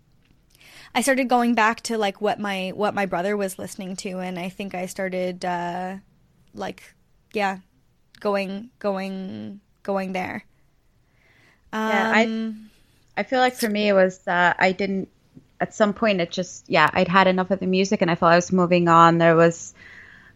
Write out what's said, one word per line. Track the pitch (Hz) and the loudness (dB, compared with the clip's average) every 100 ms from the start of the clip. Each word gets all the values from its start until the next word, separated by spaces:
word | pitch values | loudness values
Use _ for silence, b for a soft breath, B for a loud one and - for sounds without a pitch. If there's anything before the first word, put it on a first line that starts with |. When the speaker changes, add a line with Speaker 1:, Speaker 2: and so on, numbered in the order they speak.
| _ _ _ _ _ b b b b | _ _ _ _ _ b b b b
Speaker 1:
I | 254 | -2
started | 240 262 262 | 0 0 2
going | 247 240 | 2 2
back | 233 214 226 | 2 2 0
to, | - 226 | -4 -2
like, | 202 196 | -2 -2
what | 208 - | -2 -2
my, | 202 190 185 | -4 -6 -6
what | - 208 | -4 -4
my | 208 196 | -2 -4
brother | 185 185 208 | -2 -2 -2
was | 196 - | -4 -8
listening | 196 - 190 190 | -12 -12 -12 -10
to, | 208 185 | -10 -8
and | 185 185 | -8 -8
I | 185 | -10
think | 185 196 | -10 -10
I | 185 180 | -8 -10
started, | - 190 185 180 180 | -8 -6 -4 -6 -6
uh, | 180 175 175 175 185 190 - _ _ _ _ | -6 -6 -6 -8 -8 -12 -16 _ _ _ _
like, | 107 95 - - _ _ _ _ | -12 -12 -12 -20 _ _ _ _
yeah, | 214 196 190 - _ _ _ _ - | -6 -4 -6 -14 _ _ _ _ -8
going, | 214 202 190 196 240 _ | -4 -4 -4 -10 -14 _
going, | 208 190 190 190 190 214 214 202 _ _ | -6 -6 -6 -10 -12 -12 -14 -16 _ _
going | - 190 190 | -6 -6 -4
there. | 185 185 - - _ _ _ _ _ _ _ _ _ _ _ _ 214 | -6 -8 -10 -14 _ _ _ _ _ _ _ _ _ _ _ _ -6
Speaker 2:
Yeah, | 220 214 220 | -2 0 2
I, | 214 | 2
Speaker 1:
Um, | 226 220 220 220 214 _ _ _ _ - | 0 -2 -8 -10 -18 _ _ _ _ -8
Speaker 2:
I | |
feel | 202 254 | -2 0
like | 254 | 0
for | 254 233 | 0 -4
me | 208 208 | 0 2
it | |
was, | 196 185 185 - | 4 4 0 -4
uh, | 175 180 - | 2 2 4
I | 190 | 0
didn't, | 185 196 196 190 _ _ - - - | 0 -4 -4 -6 _ _ -20 -20 -8
at | 180 | -8
some | - 214 | 0 0
point | 202 226 190 | 0 -2 0
it | 170 | -2
just, | - 180 - - | -6 -8 -12 -2
yeah, | 175 151 | 4 4
I'd | - 180 | 4 2
had | 190 190 | 4 4
enough | 185 185 | 2 0
of | 190 | -2
the | 185 | 0
music | 185 190 214 | 0 0 0
and | 175 | 0
I | |
felt | 165 170 | 2 4
I | 170 | 4
was | 175 | 4
moving | 180 175 180 170 | 0 2 2 6
on. | 165 165 170 | 8 8 6
There | 170 165 | 6 6
was, | 170 165 - b b b b b b | 4 2 -8 b b b b b b